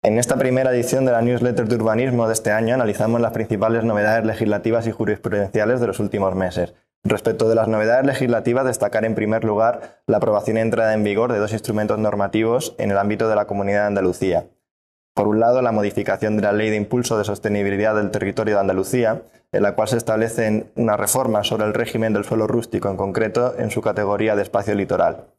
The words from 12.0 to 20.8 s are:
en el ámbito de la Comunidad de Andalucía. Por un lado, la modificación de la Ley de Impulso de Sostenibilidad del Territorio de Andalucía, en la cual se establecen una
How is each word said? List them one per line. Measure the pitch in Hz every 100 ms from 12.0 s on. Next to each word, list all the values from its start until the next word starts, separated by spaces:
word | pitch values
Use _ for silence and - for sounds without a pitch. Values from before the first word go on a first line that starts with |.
| 107 101 98 110 110 120 123 -
en | 110
el | 98
ámbito | 101 104 113
de | 107
la | 104
Comunidad | 101 101 101
de | 104
Andalucía. | 101 92 90 95 82 - _ _ _ _ _ _ -
Por | 104
un | 110
lado, | 117 127
la | 123
modificación | 110 104 98 104 98 107 107
de |
la | 104
Ley | 104 110
de | 107
Impulso | 104 123 120 110
de |
Sostenibilidad | 101 101 107 104 101 98 107 107
del | 104
Territorio | 104 95 98 107
de | 104
Andalucía, | 98 95 127 127 113 110 - _ _
en | 101
la | 101
cual | 98 107
se | 117
establecen | 110 110 113 117 110 107 -
una | -